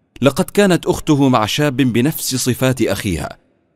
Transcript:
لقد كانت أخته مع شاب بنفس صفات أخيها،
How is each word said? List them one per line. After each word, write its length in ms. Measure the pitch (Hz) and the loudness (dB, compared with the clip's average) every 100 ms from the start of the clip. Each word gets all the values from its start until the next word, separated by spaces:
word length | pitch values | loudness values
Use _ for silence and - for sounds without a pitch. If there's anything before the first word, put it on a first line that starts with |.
| _ - | _ -2
لقد 280 | 131 - 180 | 0 0 -2
كانت 360 | - 202 165 - | 2 2 2 0
أخته 440 | 175 - 147 139 | -2 0 2 4
مع 160 | 123 104 | 2 0
شاب 320 | - 147 127 | 0 -2 0
بنفس 580 | 131 117 131 - - 127 | 0 2 0 -2 -6 -4
صفات 460 | 127 117 131 127 | -2 0 0 0
أخيها، 560 | 107 98 107 80 65 - _ _ _ | -2 -2 -4 -4 -6 -12 _ _ _